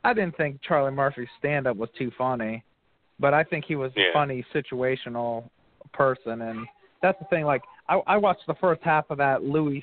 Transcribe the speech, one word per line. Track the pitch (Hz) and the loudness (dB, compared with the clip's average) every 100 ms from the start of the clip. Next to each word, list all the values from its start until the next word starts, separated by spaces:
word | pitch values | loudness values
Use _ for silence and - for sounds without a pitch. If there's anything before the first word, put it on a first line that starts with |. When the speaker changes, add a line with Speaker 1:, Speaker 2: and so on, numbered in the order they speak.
Speaker 1:
I | - | 2
didn't | 226 180 151 | 0 -2 -2
think | 151 139 | -4 -4
Charlie | - 160 135 | -2 0 2
Murphy's | 139 139 139 120 - | 0 -2 -2 -14 -6
stand-up | 143 147 127 104 | -2 -2 -2 -4
was | 113 | -6
too | - 123 | -6 -8
funny, | - 127 127 110 113 _ _ _ _ _ _ | -2 -2 -2 -4 -8 _ _ _ _ _ _
but | 139 | 2
I | 147 | 4
think | 156 160 - | 2 -4 -4
he | 151 | -4
was | 131 127 | -4 2
a | |
Speaker 2:
Yeah. | 98 | 2
Speaker 1:
funny | 165 143 131 120 | 4 0 -4 -6
situational | 156 139 127 127 131 - 120 120 117 120 _ _ _ - | -6 -6 -4 -2 -2 -6 -6 -4 -6 -10 _ _ _ -20
person, | - 139 127 117 113 | 2 2 2 -4 -6
and | 113 113 113 _ _ _ | -6 -8 -12 _ _ _
that's | 180 190 | 0 0
the | 165 | -2
thing. | 175 | 0
Like, | 151 135 - - - | 2 0 -2 -18 0
I, | 180 - | 0 2
I | 202 | 4
watched | 202 180 - | 4 0 -4
the | |
first | 156 185 160 | 0 0 2
half | 165 156 151 | 2 0 0
of | 143 | 0
that | 139 131 | 2 2
Louis | 131 151 151 139 | 0 0 0 -2